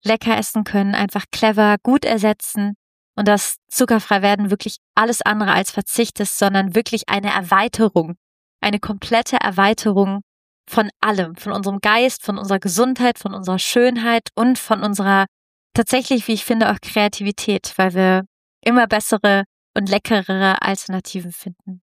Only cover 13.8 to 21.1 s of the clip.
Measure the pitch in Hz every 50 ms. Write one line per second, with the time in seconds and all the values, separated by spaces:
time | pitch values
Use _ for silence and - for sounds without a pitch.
13.8 | 240 254 247 233 226 233 233 233 - - _ - 226 247 254 - - - 226 202
14.8 | 208 208 202 196 196 196 196 196 196 190 _ _ _ _ _ _ _ _ _ -
15.8 | 226 - - 262 254 - 269 240 - - 220 202 - - 240 226 226 208 208 196
16.8 | - - - 220 208 208 - - 202 202 202 - - - 202 196 - - - -
17.8 | 190 185 175 185 190 185 185 185 190 - _ _ _ _ _ _ _ 226 240 247
18.8 | 233 208 226 214 - - - 208 - 208 202 196 196 _ _ _ _ _ _ -
19.8 | 202 190 190 208 _ - 233 202 185 - 190 190 190 190 190 - - - 196 190
20.8 | - - 185 185 - -